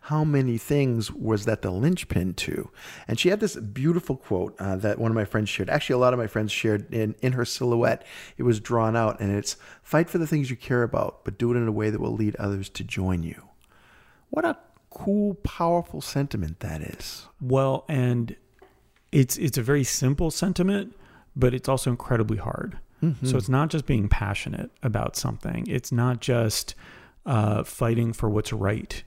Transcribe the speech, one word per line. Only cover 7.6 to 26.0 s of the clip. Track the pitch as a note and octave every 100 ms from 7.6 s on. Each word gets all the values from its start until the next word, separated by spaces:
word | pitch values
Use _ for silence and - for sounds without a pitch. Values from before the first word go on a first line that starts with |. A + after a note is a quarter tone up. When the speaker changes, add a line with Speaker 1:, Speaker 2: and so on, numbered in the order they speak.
| B2 A#2 A#2+ A2+ - - - -
Speaker 1:
It |
was | A#2+ G#2+
drawn | - A#2 A2 A#2
out, | A2 -
and | G2+
it's, | G2+ - - - -
"Fight | - D3+ E3+
for | F3
the | D#3
things | D#3 C3
you | A#2+
care | - B2
about, | A#2 - - -
but | - G2+
do | A#2+
it | A#2+
in | A2+
a |
way | G#2+ G#2+
that | G#2+
will | -
lead | A2 G#2 G#2
others | G#2 G2 G2
to | -
join | G#2+ - F#2 F2+
you." | E2 - - _ _ _ - - - _ _
What | -
a | E4+ - - _ _
cool, | - - G#3 G#3 F#3+
powerful | - - E3+ F3 E3+ D3+
sentiment | - C#3+ C#3+ A2 D#2+ E2
that | - D#2
is. | D2+ - - - - _
Speaker 2:
Well, | B2+ C3+ C3+ C#3+ -
and | C#3+ B2 B2 A#2 - _ _ - _ _ _ _
it's, | D3+ B2+ -
it's | D3+ C3
a |
very | A#2 C#3+
simple | B2+ - C3 D3 E3
sentiment, | - F#3 F3+ F3+ G3+ F#3+ - - - _
but | C#3 B2+
it's | B2+ -
also | C3 C3+
incredibly | A#2+ - A#2 G#2+ G#2+
hard. | E2 - A3+ - - _
Speaker 1:
Mm-hmm. | E3 C3 C3
Speaker 2:
So | C3
it's | G2
not | C3 D#3
just | D#3+ -
being | B2 G2+
passionate | - G2+ G2+ - - - _
about | A#2 A2 - -
something. | - G#2+ - A2+ -
It's | C#3 -
not | A#2+